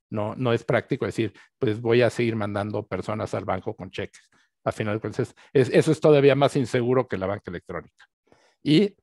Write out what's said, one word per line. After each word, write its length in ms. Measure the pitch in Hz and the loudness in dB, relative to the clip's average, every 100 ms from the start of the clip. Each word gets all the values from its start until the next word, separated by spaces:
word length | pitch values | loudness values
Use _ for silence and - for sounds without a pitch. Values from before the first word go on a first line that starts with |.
| _ | _
no, 260 | 113 104 117 | -6 -6 -4
no 180 | 127 | -2
es 100 | 117 | -2
práctico 420 | - 117 - 135 107 | 0 -2 -2 -4 -4
decir, 280 | - 110 - _ _ | -4 -6 -6 _ _
"Pues 240 | 127 107 | -4 -2
voy 200 | 117 120 | 2 4
a 80 | 117 | 4
seguir 260 | - 117 110 | 2 -2 -2
mandando 500 | 104 104 104 104 104 | -4 -6 -6 -6 -6
personas 480 | 95 92 107 104 | -8 -6 -6 -6
al 120 | 110 101 | -6 -4
banco 300 | 95 110 - | -6 -6 -10
con 140 | 95 | -12
cheques". 400 | - 98 - _ _ _ _ | -10 -12 -14 _ _ _ _
A 80 | - | -6
final 240 | - 110 107 | -4 -4 -4
de 60 | |
cuentas, 320 | 110 107 120 _ _ | -6 -6 -6 _ _
es, 160 | 143 123 | 0 4
es, 60 | 175 | 4
eso 160 | 156 | 2
es 80 | 151 | 2
todavía 360 | 160 147 139 135 | 6 6 6 6
más 200 | 139 147 | 2 2
inseguro 520 | 123 127 120 127 120 | -2 -2 0 0 0
que 100 | 95 | -4
la 80 | 95 | -4
banca 240 | 101 - | -6 -10
electrónica. 560 | 85 - 85 - _ _ _ _ _ _ _ | -14 -10 -12 -12 _ _ _ _ _ _ _
Y 340 | - 151 104 - | 2 2 2 -4